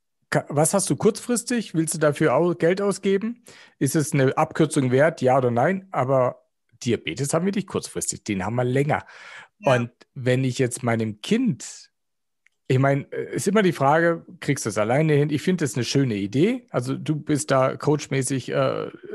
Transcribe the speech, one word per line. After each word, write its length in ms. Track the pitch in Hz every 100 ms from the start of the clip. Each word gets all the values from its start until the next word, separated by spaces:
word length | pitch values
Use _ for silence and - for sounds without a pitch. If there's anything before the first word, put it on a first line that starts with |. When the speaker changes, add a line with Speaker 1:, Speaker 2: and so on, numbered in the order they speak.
| _ _ _
Speaker 1:
ka-, 160 | 151 -
was 260 | 143 156
hast 160 | 196 -
du 60 | 143
kurzfristig? 800 | 214 214 - 240 - 240 -
Willst 200 | 160 160
du 40 | 160
dafür 360 | 151 143 151
au-, 200 | 131 175
Geld 260 | 170 165 190
ausgeben? 640 | 202 190 196 196 220 240 - - - _
Ist 180 | 139 165
es 160 | 139
eine 240 | 143 131 139
Abkürzung 540 | 156 - 151 151 131
wert? 300 | 127 160 160
Ja 160 | 127 135
oder 120 | 123
nein? 380 | 117 151 190 190
Aber 500 | 156 127 135 123 - _ _ _ _
Diabetes 500 | 123 107 - 82 143
haben 140 | 165 190
wir 60 |
nicht 140 | 196 -
kurzfristig, 560 | - - - - -
den 200 | - 95
haben 120 | 101 120
wir 80 |
länger. 420 | 123 131 143 95 - - - - - _
Speaker 2:
Ja. 160 | 139 123
Speaker 1:
Und 140 | 120 - -
wenn 300 | 139 123 127
ich 140 | 131 123
jetzt 240 | 123 -
meinem 380 | 120 113 110 104
Kind, 680 | - 226 254 127 - - - _ _ _ _ _ _ _ -
ich 100 | 127
meine, 320 | 139 139 -
äh, 220 | - -
ist 140 | - 196
immer 140 | 208
die 100 | 190
Frage, 540 | - 135 160 170 165 - 175
kriegst 260 | - 139 113
du 40 |
es 80 | 104
alleine 360 | 107 131 160
hin? 160 | 143 147
Ich 120 | 147
finde 220 | - 180
das 100 | 147 131
eine 80 |
schöne 320 | 113 143 131 101
Idee. 500 | 98 123 202 254 -
Also 260 | - 123 135
du 180 | 135 151
bist 340 | 147 143 -
da 260 | 135 131 117
coachmäßig, 720 | 147 147 - 135 127 135 -
äh, 400 | 139 131 110 - - -